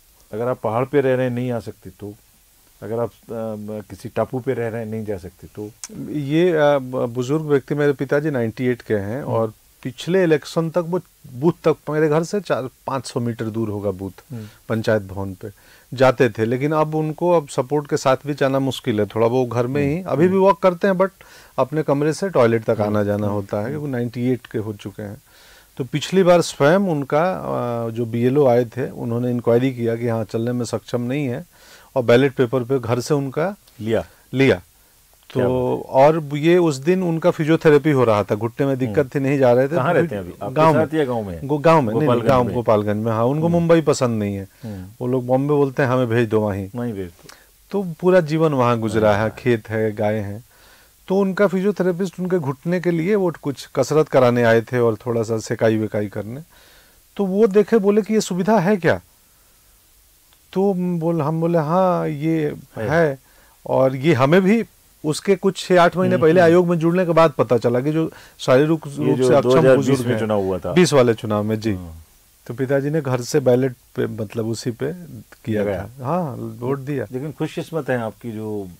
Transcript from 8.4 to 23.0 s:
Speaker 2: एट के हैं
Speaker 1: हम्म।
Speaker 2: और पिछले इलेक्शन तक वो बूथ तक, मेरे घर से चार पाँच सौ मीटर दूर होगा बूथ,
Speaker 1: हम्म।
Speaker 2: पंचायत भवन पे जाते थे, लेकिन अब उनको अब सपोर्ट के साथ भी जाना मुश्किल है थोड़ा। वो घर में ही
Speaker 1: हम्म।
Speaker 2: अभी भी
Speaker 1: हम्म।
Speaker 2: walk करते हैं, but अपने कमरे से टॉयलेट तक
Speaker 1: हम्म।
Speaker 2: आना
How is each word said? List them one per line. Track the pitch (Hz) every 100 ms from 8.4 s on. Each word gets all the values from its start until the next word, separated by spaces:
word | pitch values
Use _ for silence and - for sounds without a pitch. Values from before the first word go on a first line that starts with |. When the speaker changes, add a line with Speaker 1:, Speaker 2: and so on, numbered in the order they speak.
| 113 - 127
Speaker 2:
एट | 120
के | -
हैं | 107 98 127
Speaker 1:
हम्म। | 147
Speaker 2:
और | 113 110 - _ _
पिछले | 135 - - 190
इलेक्शन | 175 151 - 170 165
तक | 180 165
वो | 180 - _ -
बूथ | 123 160 - 165
तक, | 147 -
मेरे | 151 156
घर | 151
से | 170 208
चार | 175 131 127 - -
पाँच | 131 -
सौ | 131
मीटर | 120 113 113
दूर | 110 107
होगा | 101 101
बूथ, | 92 95 - -
Speaker 1:
हम्म। | 117 107 - -
Speaker 2:
पंचायत | 113 110 110
भवन | 98 95 98
पे | 92 107 - _ - _
जाते | 127 131 123 127
थे, | 101 113
लेकिन | 127 147
अब | 156 156 156
उनको | 156 151 175
अब | 170 143
सपोर्ट | - 127 147 143
के | 151
साथ | 143 131 139
भी |
जाना | 143 139 135
मुश्किल | 135 - - 104
है | 101
थोड़ा। | 110 117
वो | 127 123
घर | 117 123
में | 143
ही | 143 165
Speaker 1:
हम्म। | 185
Speaker 2:
अभी | 135 180
भी |
Speaker 1:
हम्म। | 190 190
Speaker 2:
walk | 190
करते | 190 175 202
हैं, | 180
but | 190 - - - - -
अपने | 131 151
कमरे | 151 143 151
से | 147 196
टॉयलेट | 156 117 113
तक | 113
Speaker 1:
हम्म। | 107
Speaker 2:
आना | 104 104